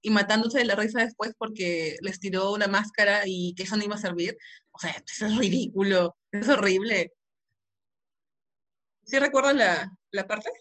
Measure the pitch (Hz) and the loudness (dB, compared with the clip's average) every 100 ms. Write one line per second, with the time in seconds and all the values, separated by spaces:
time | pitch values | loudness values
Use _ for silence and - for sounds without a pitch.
0 | 214 214 202 220 226 269 233 202 214 240 | 2 2 4 2 2 0 0 0 -2 0
1 | 233 - 214 - 220 214 180 170 160 - | -2 -4 -10 -8 -12 -6 -4 -2 -4 -6
2 | - 185 196 185 196 208 202 202 214 - | -10 -8 -4 -2 0 0 0 0 -2 2
3 | 208 202 202 185 180 180 190 214 208 208 | 4 4 0 -4 -4 -6 -4 -2 -2 -4
4 | 190 175 175 226 - - _ - 170 147 | -4 -4 -4 -6 -16 -20 _ -10 -8 -8
5 | - - 214 220 214 254 226 190 196 185 | -12 -6 -2 2 2 0 -2 -2 2 2
6 | 175 - _ 202 220 277 202 185 220 202 | 2 -4 _ -4 2 4 4 2 2 0
7 | 165 _ _ _ _ _ _ _ _ _ | -2 _ _ _ _ _ _ _ _ _
8 | _ _ _ _ _ _ _ _ _ _ | _ _ _ _ _ _ _ _ _ _
9 | - 269 277 269 277 277 202 165 190 - | -2 0 2 4 4 4 4 2 -4 -14
10 | _ 202 190 214 214 - | _ -8 -6 -6 -8 -12